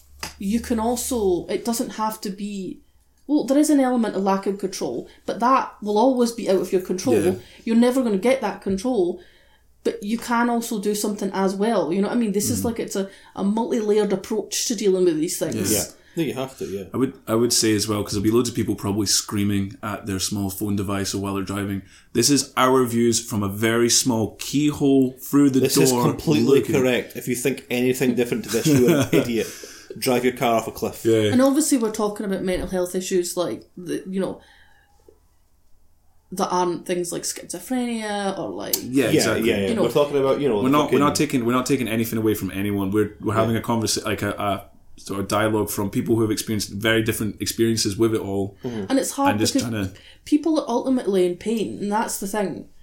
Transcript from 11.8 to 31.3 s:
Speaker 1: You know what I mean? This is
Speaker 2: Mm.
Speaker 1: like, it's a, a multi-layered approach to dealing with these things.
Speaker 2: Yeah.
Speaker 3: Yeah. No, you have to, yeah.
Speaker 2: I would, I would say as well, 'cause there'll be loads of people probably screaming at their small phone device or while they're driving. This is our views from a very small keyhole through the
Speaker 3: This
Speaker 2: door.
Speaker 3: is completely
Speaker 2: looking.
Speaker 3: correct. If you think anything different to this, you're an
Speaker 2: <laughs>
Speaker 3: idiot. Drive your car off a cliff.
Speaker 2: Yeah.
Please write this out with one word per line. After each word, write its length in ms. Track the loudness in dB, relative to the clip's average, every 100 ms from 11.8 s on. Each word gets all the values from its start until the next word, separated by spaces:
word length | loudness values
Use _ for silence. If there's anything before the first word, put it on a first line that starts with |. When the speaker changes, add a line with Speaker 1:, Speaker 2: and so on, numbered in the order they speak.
| 0
Speaker 1:
You 100 | 0
know 60 | 0
what 80 | 0
I 40 |
mean? 120 | 0
This 180 | 0 0
is 100 | 0
Speaker 2:
Mm. 40 |
Speaker 1:
like, 160 | -2 -4
it's 160 | -6 -4
a, 120 | -6 -8 -16 -4
a 60 |
multi-layered 680 | -2 0 0 0 2 2 2
approach 540 | 0 -2 -4 -4 -4 -4
to 80 |
dealing 300 | 0 2 4
with 140 | 4 2
these 200 | -2 -2
things. 340 | -4 -2 0
Speaker 2:
Yeah. 60 | 0
Speaker 3:
Yeah. 60 | -2 -10 _ -4
No, 60 |
you 100 | -2
have 240 | -2 -6 -8
to, 80 | -8
yeah. 180 | -8 -6
Speaker 2:
I 40 | -2
would, 160 | -2 -2 -2
I 80 | 2
would 160 | 4
say 200 | 4 4
as 120 | 2 2
well, 160 | -2
'cause 100 | -2
there'll 120 | 0
be 80 | 2
loads 160 | 2 2
of 60 | -2
people 180 | -2
probably 320 | -2 -2 -2 0
screaming 720 | 0 0 0 0 0 -2 -6
at 260 | -8 -8 -4
their 120 | -4
small 320 | -2 -4 -4
phone 240 | -4 -4
device 400 | -2 -2 -2 -2
or 40 | -4
while 120 | -4 -4
they're 80 |
driving. 380 | -4 -4 -4 -6 -8 -20 _
This 160 | 0 2
is 200 | 2 0 2
our 280 | 4 4
views 360 | 2 2 2 2
from 240 | -2 -4
a 40 | -2
very 400 | 0 0 2 2
small 460 | 2 2 0 -2 -6
keyhole 720 | -4 0 0 2 4 4 4 -2
through 280 | 0 4 6
the 100 | 4
Speaker 3:
This 160 | 2 4
Speaker 2:
door. 80 |
Speaker 3:
is 80 | 4
completely 500 | 4 2 0 0 2 6 4
Speaker 2:
looking. 140 | 4
Speaker 3:
correct. 420 | 2 2 2 -2 -8
If 120 | -6
you 80 | -2
think 280 | -2 -4 -4
anything 460 | 0 0 2 2 2
different 260 | 0 -2
to 60 | -2
this, 160 | -2 4
you're 240 | 4 6 4
an 60 | 4
Speaker 2:
<laughs> 40 |
Speaker 3:
idiot. 340 | 2 2 -2 -4 -8 -18 -20 -18 -6
Drive 260 | 0 2
your 100 | 2
car 220 | 0 0 0
off 120 | -2
a 40 |
cliff. 320 | -6 -8 -2
Speaker 2:
Yeah. 280 | 2 4 4